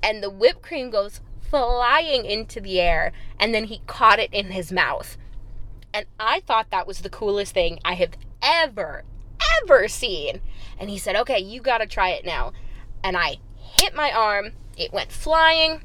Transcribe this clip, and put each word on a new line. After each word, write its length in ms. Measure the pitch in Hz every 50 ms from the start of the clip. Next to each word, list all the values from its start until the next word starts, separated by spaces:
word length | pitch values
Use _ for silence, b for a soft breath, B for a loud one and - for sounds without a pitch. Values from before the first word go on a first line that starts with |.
| -
and 200 | 214 220 214 196
the 80 | 202
whipped 320 | 196 196 214 269 359 - -
cream 280 | - 339 302 254 247
goes 300 | 214 202 202 202 - - - - - -
flying 840 | - - - 285 254 233 247 240 247 240 269 311 330 320 285 254 220
into 360 | - 208 220 226 - - 233
the 200 | 202 196 185 180
air, 320 | 175 175 170 160 165 - B B B B B B
and 140 | 196 220 226
then 100 | 214 220
he 160 | 208 226 - -
caught 320 | - - - - 220 208 214
it 140 | 220 - -
in 180 | 202 196 190
his 200 | 185 190 175 151
mouth. 460 | 185 180 160 131 139 - - - - b b b b b - - - - - - - - - - -
And 120 | 208 208 - - -
I 200 | 214 226 262 370
thought 300 | - - 247 220 220 -
that 160 | - 190 175
was 140 | 190 190 -
the 80 | - 196
coolest 460 | - - 220 208 196 202 202 196 -
thing 240 | 190 175 170 170 165 -
I 100 | 175 180
have 180 | 180 180 175 - - - - - - -
ever, 640 | 269 320 339 320 294 220 208 180 156 139 - - - - - - - - - - 605 659 640 494
ever 260 | 370 302 247 190 214
seen. 520 | - - - 240 190 160 147 139 - 101 - B B B B B B B
And 120 | - 208
he 80 | 202 190
said, 180 | - 208 185
"Okay, 220 | 208 247 247 285 202
you 220 | 190 196 220 254
gotta 260 | 226 262 247 226 220
try 240 | 202 - - 196 185
it 140 | 175 131 -
now." 260 | 175 165 135 - - - B B B B B B B - - -
And 140 | 196 185
I 220 | 180 170 151 139 - - - -
hit 380 | - - - - - 370 392 -
my 180 | 294 302 285 -
arm, 400 | 220 220 214 208 202 202 214 - - - - -
it 160 | - 170 - -
went 180 | 196 - -
flying 720 | - - - 311 311 320 320 320 320 320 320 320 320 311 -